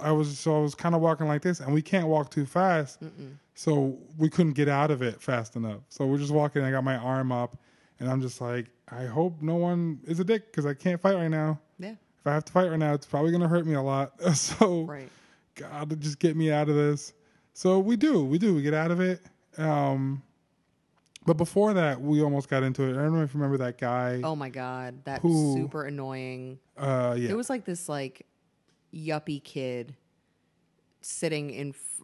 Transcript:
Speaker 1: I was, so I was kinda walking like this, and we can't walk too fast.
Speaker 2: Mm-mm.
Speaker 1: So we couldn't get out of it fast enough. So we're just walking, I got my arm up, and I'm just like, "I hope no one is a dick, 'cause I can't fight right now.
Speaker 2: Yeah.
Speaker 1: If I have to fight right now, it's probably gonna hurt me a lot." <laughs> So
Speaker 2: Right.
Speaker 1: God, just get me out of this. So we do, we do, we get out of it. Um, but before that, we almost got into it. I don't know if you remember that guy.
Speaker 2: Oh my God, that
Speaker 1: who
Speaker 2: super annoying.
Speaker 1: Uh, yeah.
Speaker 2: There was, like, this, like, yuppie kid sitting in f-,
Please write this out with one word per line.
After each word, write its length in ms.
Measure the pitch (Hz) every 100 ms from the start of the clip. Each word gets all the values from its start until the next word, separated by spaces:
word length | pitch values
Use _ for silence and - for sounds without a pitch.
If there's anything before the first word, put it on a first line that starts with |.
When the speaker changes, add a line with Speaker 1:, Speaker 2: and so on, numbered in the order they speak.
Speaker 1:
I 100 | 151
was, 260 | 156 147 139
so 180 | 160 151
I 40 |
was 140 | 147
kinda 240 | - 170 170
walking 280 | 165 156 156
like 120 | 147
this, 180 | 180 175
and 120 | 135
we 80 | 151
can't 280 | 156 190 160
walk 220 | 156 139
too 140 | 151 139
fast. 540 | 180 190 165 139 -
Speaker 2:
Mm-mm. 360 | 156 - 135 139 _
Speaker 1:
So 440 | - 160 147 135 131 - 156
we 100 | 156
couldn't 240 | - 160
get 160 | 135 143
out 220 | 139 156
of 100 | 139
it 180 | 123 104
fast 340 | - 123 110 120
enough. 240 | 113 104 -
So 180 | - 135
we're 120 | 143
just 140 | 143
walking, 300 | 151 147 147
I 80 | 131
got 140 | 131
my 120 | 131 127
arm 360 | 123 131 131
up, 240 | 123 120 - _ _ _ _
and 120 | 127
I'm 100 | 131
just 200 | 127 -
like, 260 | 120 123 110 _ -
"I 180 | 123 127
hope 340 | 131 180 160
no 120 | 151 170
one 440 | 175 175 170 143 151
is 140 | 170
a 40 |
dick, 280 | 185 226 -
'cause 140 | - 143
I 80 |
can't 260 | 135 180 175
fight 140 | 196 190
right 120 | 165
now. 300 | 160 156 151 - -
Speaker 2:
Yeah. 140 | 190 220 _ _
Speaker 1:
If 80 | 143
I 60 |
have 100 | 151 -
to 60 |
fight 160 | 185 180
right 80 | 160
now, 140 | 151
it's 140 | 143 -
probably 260 | 143 160
gonna 160 | 175 170
hurt 180 | 175 160
me 80 |
a 80 | 143
lot." 300 | 135 135 139 -
<laughs> 140 | 196 139
So 460 | - - 208 170
Speaker 2:
Right. 240 | 156 147 127 - _ _ _
Speaker 1:
God, 440 | - 139 147 151 156
just 180 | 151 143
get 180 | 170 160
me 140 | 156
out 180 | 147 151
of 60 | 147
this. 380 | 147 147 - - _ _ _
So 240 | - 185 190
we 180 | 196 233
do, 260 | 311 220
we 120 | 131 165
do, 160 | 214
we 60 | 160
get 120 | 143
out 160 | 156 165
of 100 | 175
it. 200 | 185 180 - _ _ -
Um, 640 | 156 147 139 135 135 135 - _ _ _ _ _ _ _ _ - -
but 100 | 160
before 380 | 170 202 214
that, 260 | 190 156 123
we 220 | 143 151
almost 260 | 147 139 135
got 140 | 135
into 200 | 131 131
it. 80 | 135
I 100 | 131
don't 100 | 156
know 100 | 165
if 120 | 147
you 60 | 147
remember 180 | 139 135
that 140 | 123 120
guy. 460 | 123 123 123 123
Speaker 2:
Oh 100 | 156
my 140 | 156 131
God, 560 | 127 127 127 127 131
that 160 | 139 135
Speaker 1:
who 320 | 170 160 147
Speaker 2:
super 300 | 135 147 156
annoying. 760 | 143 143 135 131 127 127 127 131 _ -
Speaker 1:
Uh, 360 | 139 131 123 120
yeah. 100 | 120
Speaker 2:
There 80 | 214
was, 140 | 240
like, 160 | 254 190
this, 240 | 175 -
like, 340 | 147 131 - - _ _ _ _ _ _
yuppie 500 | 165 156 151 156 143
kid 500 | - 147 131 123 120 127 _ _ _ _ _ _ _ _ _ _
sitting 480 | - - 165 151 147
in 200 | 120 143
f-, 300 | 135 - -